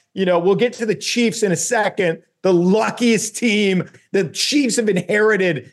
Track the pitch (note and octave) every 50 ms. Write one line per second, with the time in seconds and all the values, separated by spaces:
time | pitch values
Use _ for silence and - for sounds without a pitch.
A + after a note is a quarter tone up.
0 | _ _ - F#3+ F#3+ F3+ F3+ E3 E3+ F#3+ G3+ E3+ A#3+ B3 - - A#3 G#3+ G3+ -
1 | - - - A#3+ A#3 A3 - - G#3+ G3 E3+ D#3 - - A#3+ A3 G3+ F#3+ - -
2 | F#3 E3+ D#3+ E3 _ _ _ _ - F#3+ F3+ E3+ F3 F#3 G3 G#3+ A3 G#3+ - -
3 | A#3+ A#3 A3+ F#3 - - - - A#3+ A#3 G#3 G#3 G#3 G3 F#3 F3 D#3 - _ -
4 | _ - - G3 F3+ - - - - - C#4 D4 C#4 A#3 F#3+ A#3+ A3 G#3 F#3 F3+
5 | - - G#3 G#3 G#3+ A3 G#3+ F#3+ F#3 F3+ D#3+ B2 - -